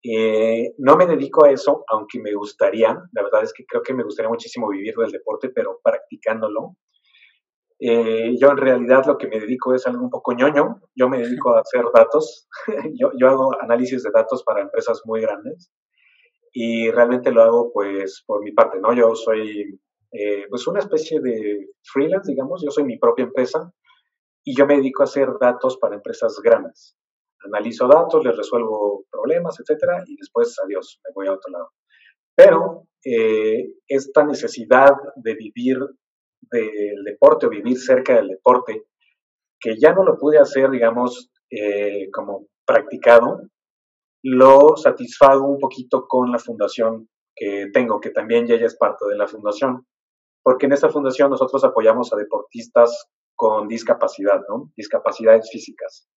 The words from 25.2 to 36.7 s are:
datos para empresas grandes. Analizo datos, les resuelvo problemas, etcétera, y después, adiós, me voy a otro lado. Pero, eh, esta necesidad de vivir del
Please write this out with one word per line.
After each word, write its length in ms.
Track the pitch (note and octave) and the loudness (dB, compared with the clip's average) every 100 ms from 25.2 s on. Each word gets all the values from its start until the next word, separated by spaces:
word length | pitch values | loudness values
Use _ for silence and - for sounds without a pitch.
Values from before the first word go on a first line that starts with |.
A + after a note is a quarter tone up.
| C3 A2+ | -2 2
datos 380 | B2 A#2+ C3+ B2+ | 0 0 -4 -2
para 160 | A2 | -6
empresas 420 | G2+ A#2 A2+ A2+ G#2 | -6 -12 -6 -6 -2
grandes. 540 | A2+ A2 - _ _ _ _ _ _ _ | 2 2 0 _ _ _ _ _ _ _
Analizo 420 | G2 G#2 A2 A2+ B2+ | -10 -8 -8 -2 4
datos, 380 | D#3 E3+ - | 6 6 0
les 120 | A#2+ A2+ | 0 -2
resuelvo 680 | - A#2+ A2+ G#2+ G#2 G2+ _ | -4 -4 -4 -4 -4 -6 _
problemas, 480 | - B2+ E3+ E3+ D#3 | -8 -4 -4 -4 -10
etcétera, 420 | - D3+ - F3+ | -6 -2 -2 -4
y 120 | F3+ D4 | -8 -20
después, 400 | - - A#2+ - | -8 -4 -2 -4
adiós, 360 | F#2+ F#2+ - _ | -8 -8 -10 _
me 80 | - | -16
voy 140 | G2 G2 | -8 -6
a 60 | |
otro 180 | F#2+ F#2+ | -6 -10
lado. 180 | F2+ - _ _ _ _ _ _ | -14 -16 _ _ _ _ _ _
Pero, 540 | - F#3+ E3 F#3 - _ _ | 8 8 8 -4 -10 _ _
eh, 720 | C3+ A2+ A2 A2 A2 A2+ B2 - _ | -6 -2 0 0 -2 -4 -6 -16 _
esta 380 | C#3 C3+ D3+ | -6 -4 -8
necesidad 680 | D3 B2+ A#2 - A2+ B2+ C#3 C#3 - | -8 -6 -10 -12 0 4 4 4 -6
de 200 | - A2+ A2 | -12 -10 -10
vivir 420 | G#2+ B2 B2+ B2+ C#3 _ _ _ _ _ | -12 -6 -4 -4 -6 _ _ _ _ _
del 600 | _ A#2+ G#2+ | _ -6 -6